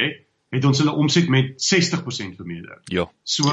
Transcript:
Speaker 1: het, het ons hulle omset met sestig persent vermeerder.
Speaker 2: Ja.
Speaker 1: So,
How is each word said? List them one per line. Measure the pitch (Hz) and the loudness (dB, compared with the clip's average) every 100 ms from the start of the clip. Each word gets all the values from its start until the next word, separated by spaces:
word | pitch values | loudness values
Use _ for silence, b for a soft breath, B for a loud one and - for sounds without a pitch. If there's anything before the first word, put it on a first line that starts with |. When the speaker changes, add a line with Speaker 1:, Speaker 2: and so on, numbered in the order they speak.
Speaker 1:
het, | 139 - _ _ - | -2 -4 _ _ -6
het | 131 | 0
ons | 139 135 | 2 4
hulle | 151 | 2
omset | 151 147 175 170 | 2 2 2 4
met | 135 131 - | 2 0 -2
sestig | - 190 170 - | 0 2 2 -2
persent | - - 95 - | -6 -8 -10 -10
vermeerder. | 85 85 - - | -12 -12 -14 -18
Speaker 2:
Ja. | - 90 85 _ | -6 -4 -4 _
Speaker 1:
So, | - - 147 | -8 -2 0